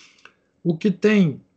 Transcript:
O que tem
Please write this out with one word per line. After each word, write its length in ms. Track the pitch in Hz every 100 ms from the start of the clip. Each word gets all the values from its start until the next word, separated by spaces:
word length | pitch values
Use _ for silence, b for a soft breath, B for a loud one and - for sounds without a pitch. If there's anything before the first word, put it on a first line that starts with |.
| B B B B B _
O 140 | 170 165
que 120 | 214
tem 540 | 180 208 214 170 127 _